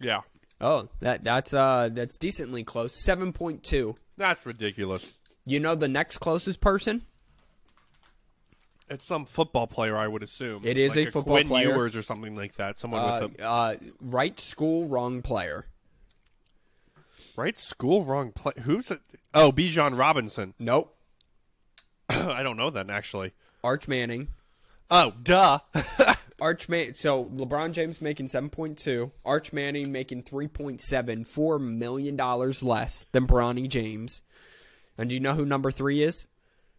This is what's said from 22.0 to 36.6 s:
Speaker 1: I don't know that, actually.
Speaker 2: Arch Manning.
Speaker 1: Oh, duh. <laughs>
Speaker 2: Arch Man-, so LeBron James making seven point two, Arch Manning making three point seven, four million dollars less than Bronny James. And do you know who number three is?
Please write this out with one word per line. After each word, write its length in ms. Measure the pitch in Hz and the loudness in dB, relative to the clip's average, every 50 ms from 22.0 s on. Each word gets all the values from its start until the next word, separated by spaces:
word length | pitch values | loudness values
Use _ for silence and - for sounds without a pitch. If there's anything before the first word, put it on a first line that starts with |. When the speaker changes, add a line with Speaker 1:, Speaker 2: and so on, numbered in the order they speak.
| _ - | _ -4
Speaker 1:
I 320 | 113 - 180 180 131 123 135 | -2 -2 0 -2 -2 -2 -2
don't 160 | 131 113 110 | -2 -2 0
know 120 | 123 156 | -2 -2
that, 200 | 147 104 95 98 | -2 -2 -4 -4
actually. 420 | 101 104 - - - 101 95 92 - _ _ _ _ _ - | -4 -6 -6 -6 -6 -6 -6 -6 -10 _ _ _ _ _ -2
Speaker 2:
Arch 240 | 123 131 151 - 151 | -2 -2 -2 -2 -4
Manning. 400 | 135 127 120 120 117 123 147 143 - - _ _ _ _ _ _ - - _ _ | -2 -2 -2 -4 -4 -6 -6 -8 -10 -12 _ _ _ _ _ _ -20 -20 _ _
Speaker 1:
Oh, 240 | 175 180 160 117 101 120 120 | 6 6 6 6 2 -2 2
duh. 380 | 160 175 185 190 165 139 147 - _ - 156 - - - - | 4 8 8 10 8 8 6 2 _ -4 -4 -4 -2 6 8
<laughs> 400 | - - - - - - - - | 8 8 8 4 0 -8 -8 -2
Speaker 2:
Arch 280 | - 160 170 165 - - | 0 0 0 -2 -2 -2
Man-, 240 | 170 170 156 117 139 | 0 0 0 -2 -4
so 320 | - - 151 139 131 123 | 0 2 2 2 2 0
LeBron 480 | - 127 131 131 123 143 147 160 165 165 | -2 -4 -6 -4 -2 -2 -2 -2 -2 -2
James 300 | 170 160 165 165 - 160 | -2 -2 -2 -4 -4 -4
making 260 | 147 147 143 135 127 | -4 -4 -4 -6 -4
seven 220 | - 127 139 143 | -4 -4 -4 -4
point 260 | - - 160 156 151 | -6 -6 -6 -6 -6
two, 360 | - - 143 127 120 - 147 - - - | -6 -4 -2 -2 -2 -2 -4 -8 -10 -2
Arch 300 | 120 143 151 151 - - | 0 0 0 0 -2 -4
Manning 360 | 147 143 143 143 147 143 139 | -4 -4 -2 -2 -4 -4 -4
making 320 | 135 131 131 - 131 123 123 | -4 -6 -6 -6 -8 -10 -10
three 240 | - 139 139 147 151 | -8 -8 -6 -6 -6
point 340 | - - 147 143 127 - - | -8 -8 -8 -8 -8 -6 -4
seven, 420 | - 139 131 123 120 113 113 117 | -2 -2 -2 -2 -2 -4 -6 -6
four 340 | - - 147 151 160 156 147 | -8 -2 0 2 2 2 2
million 580 | 135 120 113 113 117 120 127 139 139 143 143 | 0 -2 -4 -4 -4 -4 -4 -4 -4 -4 -2
dollars 460 | 135 131 127 123 123 127 131 135 - 131 | -2 0 0 0 0 0 0 -2 -2 0
less 440 | 123 117 107 120 - - - - - - | 0 0 0 0 -2 -6 -8 -10 0 2
than 140 | 127 127 | 2 6
Bronny 400 | 127 127 123 120 120 123 123 131 | 8 6 6 6 4 0 -2 -4
James. 540 | 131 135 123 110 110 110 107 113 113 - - - _ _ - - - - - - - - _ _ _ _ - | -2 -2 -2 -2 -2 -6 -8 -10 -10 -12 -14 -16 _ _ -20 -20 -20 -20 -20 -20 -20 -20 _ _ _ _ -6
And 100 | 113 120 | -4 -4
do 60 | 123 | -2
you 60 | 127 | -2
know 120 | 131 135 143 | 0 0 0
who 140 | 156 143 | 0 0
number 240 | 143 143 139 135 135 | 0 0 0 0 0
three 320 | 135 - 135 139 139 147 147 | -2 0 0 0 2 4 2
is? 240 | 160 180 - - - _ _ _ _ _ _ | 2 0 -4 -10 -18 _ _ _ _ _ _